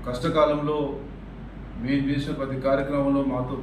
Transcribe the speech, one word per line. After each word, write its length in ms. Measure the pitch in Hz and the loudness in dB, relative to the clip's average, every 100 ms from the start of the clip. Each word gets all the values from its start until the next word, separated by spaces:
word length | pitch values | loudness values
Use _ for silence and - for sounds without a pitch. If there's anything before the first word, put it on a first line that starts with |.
| 123 | -6
కష్టకాలంలో 680 | 123 165 156 151 147 151 151 139 - - - - - - - - - 120 | -2 2 4 4 4 0 0 -2 -4 -10 -14 -14 -14 -14 -12 -12 -6 0
మేము 180 | 139 135 | 2 2
చేసిన 240 | 139 151 135 | 0 -2 -4
ప్రతి 180 | 135 131 135 | -4 0 2
కార్యక్రమంలో 560 | 135 - 143 139 139 135 123 | 2 2 2 4 4 2 0
మాతో 220 | 127 - | -2 -4